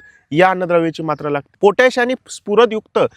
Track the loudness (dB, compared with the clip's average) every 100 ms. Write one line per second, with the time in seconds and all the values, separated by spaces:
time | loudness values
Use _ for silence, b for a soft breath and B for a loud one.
0 | b b b 0 2 0 -2 0 -2 -4
1 | -8 -6 -6 -6 -8 _ 0 2 2 0
2 | -4 -6 -10 -16 -2 2 2 0 -4 -2
3 | -2